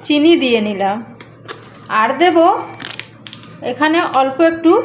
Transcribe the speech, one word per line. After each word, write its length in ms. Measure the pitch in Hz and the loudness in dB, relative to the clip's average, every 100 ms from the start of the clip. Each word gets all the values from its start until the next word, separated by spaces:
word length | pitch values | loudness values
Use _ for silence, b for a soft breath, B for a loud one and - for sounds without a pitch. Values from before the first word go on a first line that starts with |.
| - | 0
চিনি 260 | 294 311 330 | 2 4 4
দিয়ে 180 | 262 226 208 | 2 0 -2
নিলাম। 280 | 190 190 214 226 - - - - - - - - 214 | -2 -4 -4 -10 -20 -20 -20 -20 -18 -20 -20 -6 -2
আর 100 | 226 269 | -2 2
দেব 160 | 349 330 330 440 - - - - - - - - - - - | 2 4 2 2 -6 -14 -12 -12 -16 -14 -14 -14 -20 -12 -10
এখানে 280 | 247 311 330 349 262 | -2 0 0 0 0
অল্প 180 | 269 269 330 | 0 2 0
একটু 200 | 330 330 403 | 2 2 2